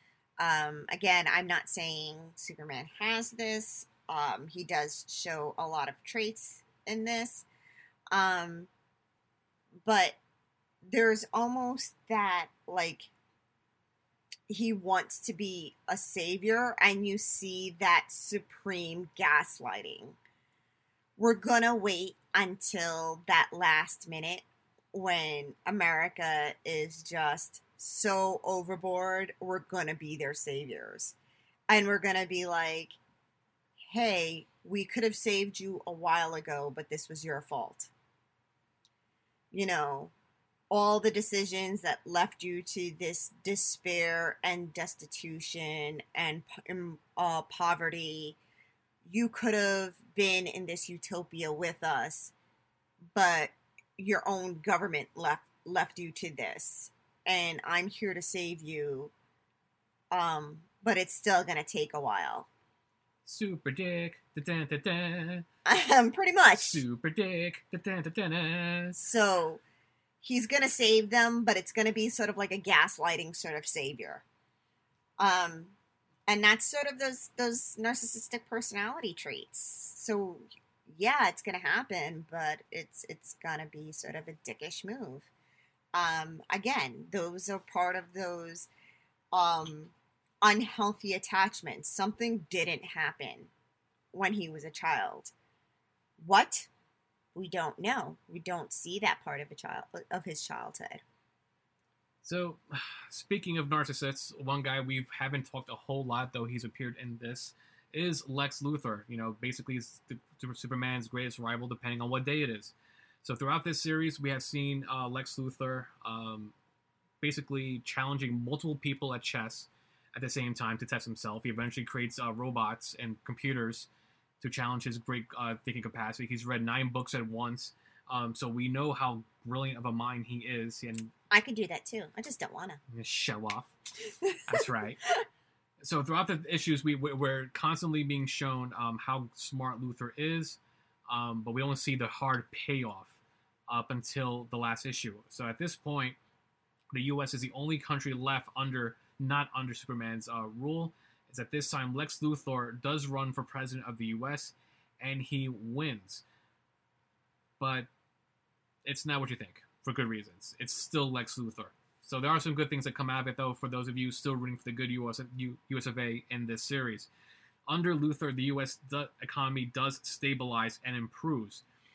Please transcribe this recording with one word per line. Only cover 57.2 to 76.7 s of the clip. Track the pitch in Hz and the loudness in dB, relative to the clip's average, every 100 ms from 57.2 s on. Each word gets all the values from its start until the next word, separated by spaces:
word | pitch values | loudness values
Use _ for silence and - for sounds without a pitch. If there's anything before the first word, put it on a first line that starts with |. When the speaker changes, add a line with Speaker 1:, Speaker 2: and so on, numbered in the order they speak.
Speaker 1:
and | - 185 170 160 | 0 2 2 -2
I'm | - 175 190 | 0 0 0
here | - 202 | -2 -4
to | 180 | -2
save | 175 190 170 170 | -2 -2 -2 -6
you, | 156 156 147 135 147 _ _ _ _ _ _ _ _ _ _ | -6 -4 -2 -4 -6 _ _ _ _ _ _ _ _ _ _
um, | 180 170 156 147 156 - _ | 2 2 0 -4 -14 -20 _
but | 220 185 | 2 4
it's | 185 | 2
still | - 208 185 | 2 6 6
gonna | 180 156 | 6 -2
take | 151 160 151 | 0 0 0
a | 151 | 0
while. | 135 101 73 57 - _ _ _ _ _ _ _ | 0 2 0 -4 -10 _ _ _ _ _ _ _
Speaker 2:
Super | - - 208 170 139 | -16 -4 -4 -2 -4
dick, | 135 185 170 170 - _ - | -4 -2 -2 -4 -8 _ -10
da, | |
da, | 143 165 | -4 -4
da, | 143 147 | -2 -2
da. | 185 175 175 175 165 180 170 _ - | -2 -2 -2 -4 -4 -6 -8 _ 4
Speaker 1:
<laughs> | 359 262 | 4 10
Um, | 269 233 | 8 8
pretty | 285 381 | 4 4
much. | 370 277 180 | 12 12 12
Speaker 2:
Super | - 156 123 120 160 | 6 2 0 0 0
dick, | 160 190 175 175 - - | 2 0 0 -2 -4 -10
da, | 180 | -6
da, | 202 185 | -2 -2
da, | 160 | -2
da, | 170 180 | -2 0
da. | 170 160 175 175 175 175 | 2 0 0 0 0 -2
Speaker 1:
So, | 180 - 233 202 185 160 160 _ _ _ _ _ _ | 0 2 6 6 6 2 -2 _ _ _ _ _ _
he's | - 247 220 | 0 0 4
gonna | 285 269 | 4 6
save | - 220 220 214 | 6 10 8 8
them, | 240 233 233 | 6 6 6
but | 226 190 | 4 4
it's | - | 2
gonna | - 220 | 2 4
be | 220 220 | 4 2
sort | - 208 | 2 0
of | 196 | 0
like | 202 | -2
a | 196 | -2
gaslighting | 190 160 175 - 170 165 165 | 6 8 8 4 2 2 -2
sort | 165 170 | -6 -6
of | 151 - | -4 -2
savior. | 160 139 131 71 - - _ _ _ _ _ _ _ _ - | -2 -2 -6 -10 -12 -16 _ _ _ _ _ _ _ _ 4
Um, | 196 185 170 165 175 202 _ _ _ _ - | 6 6 4 -2 -14 -20 _ _ _ _ 2
and | 208 | 8
that's | 208 220 | 8 8
sort | - | 4